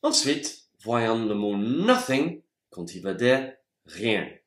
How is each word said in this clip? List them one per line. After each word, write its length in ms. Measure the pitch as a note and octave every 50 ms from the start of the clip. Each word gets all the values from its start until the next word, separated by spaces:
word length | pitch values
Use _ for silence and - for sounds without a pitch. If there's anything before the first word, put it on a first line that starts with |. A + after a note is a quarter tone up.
Ensuite, 680 | - D4+ D4 - - C#3+ D3 - - - - - _ _ _ _
voyons 440 | - A2 A#2 A#2+ A#2 A2 A2+ A2+ A2+
le 100 | G#2+ G#2+
mot 220 | G2+ G#2 G#2 G2+ G2+
nothing 840 | G2+ A2+ B2+ D#3+ F#3+ A#3 B3+ A#3+ - - C3 C3 D3 E3+ E3+ - _ _ _ _ _ _
quand 260 | - - F2 E2 -
il 80 | F#2 F2
veut 120 | F#2+ F#2+
dire 380 | - A#2+ B2 C3 C3+ C3 - - _ _ _ _ _ _
rien. 440 | - - - G#2 A2+ G#2+ F#2+ D2 - - - _